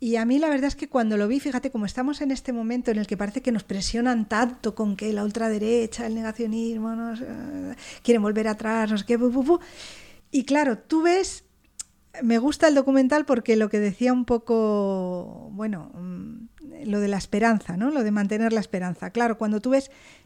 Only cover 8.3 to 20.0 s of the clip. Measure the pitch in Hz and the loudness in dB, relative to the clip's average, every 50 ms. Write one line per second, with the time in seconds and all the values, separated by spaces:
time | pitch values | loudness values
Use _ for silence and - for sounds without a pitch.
8.3 | 214 220 220 220 214 214 220 214 220 226 220 208 220 202 196 - 240 226 247 247 | 2 0 0 -2 -2 -2 -2 -2 0 0 0 0 0 -2 0 0 0 2 2 2
9.3 | 233 269 254 285 349 349 - - - - - - - - - - - - _ _ | 2 2 4 4 2 2 0 -4 -18 -18 -18 -18 -18 -20 -20 -20 -20 -20 _ _
10.3 | - 277 - - 277 294 302 277 226 208 - - 311 320 320 339 349 381 370 - | -2 -2 2 2 4 4 4 2 0 -2 -2 0 2 4 4 4 4 4 2 0
11.3 | - - - _ _ _ _ _ _ - - _ _ _ _ _ - - 254 226 | -4 -12 -18 _ _ _ _ _ _ -18 -18 _ _ _ _ _ -8 -2 0 2
12.3 | 233 226 233 294 294 - 339 311 294 277 269 269 269 269 262 254 294 302 294 - | 4 4 4 2 2 4 4 6 6 6 4 4 6 6 6 4 4 2 2 2
13.3 | 269 233 220 - 220 220 214 208 220 208 208 202 190 - 240 254 254 254 240 - | 2 2 2 4 4 4 2 2 2 0 0 0 0 2 2 2 2 2 2 0
14.3 | 240 226 226 - 233 226 220 214 208 208 202 196 196 190 185 180 180 180 175 - | 0 0 0 0 2 2 2 2 2 2 2 0 0 -2 -2 -4 -4 -6 -8 -10
15.3 | - - - - 208 196 214 220 202 170 151 - - 170 180 180 180 180 190 - | -12 -14 -14 -12 -10 -6 -6 -6 -6 -6 -8 -12 -14 -12 -12 -10 -10 -10 -12 -12
16.3 | 233 226 226 233 _ - 311 294 330 330 285 220 202 208 202 202 202 190 - - | -14 -14 -16 -18 _ -20 -20 -18 -16 -10 -6 -2 -2 0 0 0 -2 -2 -4 -2
17.3 | - 208 226 233 226 202 - - 175 175 220 277 311 285 226 214 208 208 202 196 | 0 2 2 4 2 2 0 -4 -4 -2 -2 0 0 0 0 2 2 0 0 0
18.3 | 214 214 226 226 226 220 190 - - 185 180 180 170 - - 185 - 233 240 233 | 0 0 0 2 2 0 0 -2 -4 -4 -4 -4 -6 -6 -8 -6 -2 0 0 0
19.3 | 214 220 220 208 214 214 208 254 269 269 269 - - - | 0 0 0 0 0 0 2 2 2 2 2 -2 -10 -20